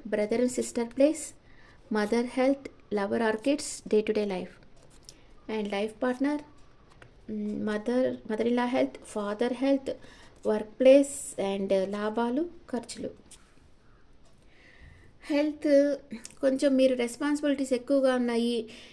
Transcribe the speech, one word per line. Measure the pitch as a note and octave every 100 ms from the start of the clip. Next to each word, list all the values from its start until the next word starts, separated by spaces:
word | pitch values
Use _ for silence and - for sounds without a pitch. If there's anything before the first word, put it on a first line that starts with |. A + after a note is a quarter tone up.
| G3+
brother | G#3 G#3 A#3
and | B3 B3
sister | A3+ A#3+ A#3
place, | C4 C#4+ D#4 - - - - - - -
మదర్ | G#3+ G#3 A#3 B3
హెల్త్, | - C4 C#4 - - - G#3
లవర్ | G3+ A#3
ఆర్కిడ్స్, | A3+ A3 C#4 D4 - - -
day | G#3+
to | G#3+
day | G#3+ G#3
life. | F3+ F#3 - - - - - - - - - -
And | A3 G3+
లైఫ్ | G3+ G#3+ -
పార్ట్నర్, | B3+ B3+ C#4 D4 - - - - - - - - -
మ్, | G#3+ G#3 G#3 G#3
మదర్, | G#3 G#3+ B3 B3+
mother-in-law | B3+ - G#3+ A#3 A#3+ B3
హెల్త్, | C4 C4+ - -
ఫాదర్ | G#3+ G3+ G#3 A#3+
హెల్త్, | B3 C4+ C4+ C4+ - - - - - G#3
వర్క్ | G#3+ G#3+ -
ప్లేస్ | C4 C#4 C#4 - - -
and | G3 G3 G3 G3 F#3+
లాభాలు, | G#3 G#3+ A3 A#3 B3+ F4 - -
ఖర్చులు. | A#3 - - - - - - - - - - - - - - - - - - - - - - - - -
హెల్త్ | C#4+ D4+ D4 D4+ C#4 C#4+ C#4 - A3 - -
కొంచెం | C4+ C4+ C#4+ C4
మీరు | C4 B3
రెస్పాన్సిబిలిటీస్ | A#3 - D4 D4 D4 C#4 C4
ఎక్కువగా | B3 B3 C#4 C4 B3+
ఉన్నాయి, | A#3+ A#3 A#3 A#3 A3+ - -